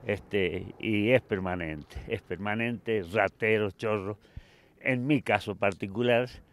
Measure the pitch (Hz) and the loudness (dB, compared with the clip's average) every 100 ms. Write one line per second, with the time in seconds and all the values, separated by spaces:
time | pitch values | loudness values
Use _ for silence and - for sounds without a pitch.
0 | 117 104 - 101 92 90 95 - 110 107 | -4 -6 -2 0 0 -2 -8 -6 0 2
1 | 104 127 - 101 92 90 82 76 76 - | 4 4 2 -4 -2 -4 -4 -8 -10 -14
2 | - 110 _ 85 101 107 117 117 - 110 | -8 -8 _ -6 -4 -2 -2 -4 -2 -2
3 | 85 107 98 _ 110 110 107 - 113 107 | 0 2 2 _ 2 2 0 -2 -2 -2
4 | 95 104 _ - - _ _ _ - 127 | -2 -8 _ -20 -20 _ _ _ -2 -2
5 | 127 147 - 107 - 95 101 92 104 95 | 2 0 2 0 0 0 0 0 -6 -2
6 | 120 120 123 - - | 4 4 2 -8 -20